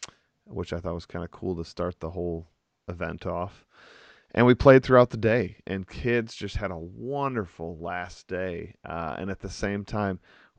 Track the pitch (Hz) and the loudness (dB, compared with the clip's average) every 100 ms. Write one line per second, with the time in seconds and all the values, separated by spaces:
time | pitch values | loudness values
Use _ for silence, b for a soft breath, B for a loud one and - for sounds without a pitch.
0 | B B B _ - 117 85 85 85 85 | B B B _ -12 -10 -6 -6 -4 -6
1 | - 87 85 - 95 85 85 - 87 - | -8 -10 -10 -8 -6 -4 -8 -6 -6 -4
2 | 82 90 87 82 85 _ _ _ - 87 | -8 -6 -4 -6 -10 _ _ _ -12 -8
3 | 82 82 92 85 92 - _ B B B | -6 -6 -6 -4 -6 -10 _ B B B
4 | B B B - 123 120 143 131 131 127 | B B B 4 6 8 10 10 10 6
5 | 123 113 110 120 92 - - 95 95 - | 6 4 2 2 0 -6 -6 -6 -6 -6
6 | 120 120 113 - 101 - 98 85 87 113 | 0 0 -2 -10 -8 -4 -4 -6 -10 -10
7 | 120 139 139 120 92 - 82 80 85 90 | -8 -4 -2 -2 -6 -8 -10 -8 -8 -8
8 | 87 - - 92 92 85 80 - - 82 | -8 -14 -8 -6 -4 -6 -10 -16 -10 -6
9 | 80 - 95 95 98 - 101 101 98 107 | -6 -6 -6 -6 -8 -6 -4 -4 -4 -2
10 | 98 92 b b b | 0 -2 b b b